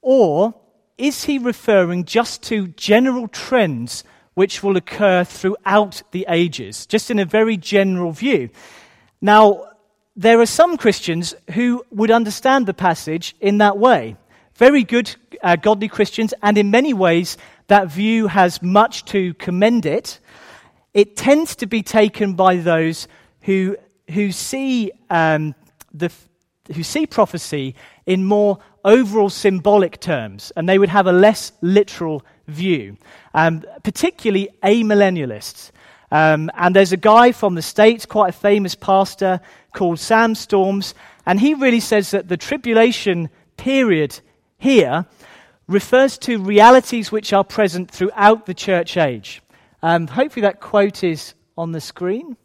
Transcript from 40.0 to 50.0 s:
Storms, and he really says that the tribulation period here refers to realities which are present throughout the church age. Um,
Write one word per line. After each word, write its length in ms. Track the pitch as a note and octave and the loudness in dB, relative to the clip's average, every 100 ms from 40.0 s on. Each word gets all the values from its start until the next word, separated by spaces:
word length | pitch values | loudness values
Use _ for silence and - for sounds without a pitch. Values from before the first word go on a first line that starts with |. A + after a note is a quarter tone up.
| - A3 A#3 A3 | 0 2 2 -2
Storms, 580 | - G3+ F#3+ G3 F#3+ - - _ - | -2 0 0 -2 -8 -14 -20 _ -4
and 140 | F#3+ | 0
he 140 | C4+ | 0
really 260 | D4+ C4 A#3 | 2 0 0
says 320 | - G#3+ F#3+ | 0 -2 0
that 160 | G3 F3+ | -6 -4
the 100 | F3+ | -8
tribulation 920 | - C#4+ A#3+ A3+ A#3 A3+ G#3 F3 E3 _ _ - | -6 -8 0 2 2 0 -4 -4 -6 _ _ -10
period 600 | C4 C4+ A#3+ E3 C#3+ - _ _ _ _ | -2 0 2 0 -2 -6 _ _ _ _
here 480 | C4 C4 C#3 D3 F3+ _ - - _ _ - | 2 4 4 -2 -6 _ -20 -20 _ _ -4
refers 500 | F#3+ - B3+ C4+ - | -4 2 2 2 -2
to 180 | - A3+ | -6 -6
realities 760 | F#3+ G3+ A3 C4 - A#3+ G#3 | 0 6 8 8 4 -8 -6
which 220 | A3 - | -8 -2
are 100 | G3 | -2
present 460 | G3 - G3+ F3 F3+ | -2 -2 -2 -2 -12
throughout 560 | - F#3+ - G#3 A3 A3 | -6 -6 2 4 4 -4
the 80 | |
church 440 | F3+ - F3+ E3 F3+ | -10 -4 -2 -2 -2
age. 440 | D3+ A#2+ G2 - _ _ _ _ | -2 -2 -14 -20 _ _ _ _
Um, 260 | E3 E3+ | -2 0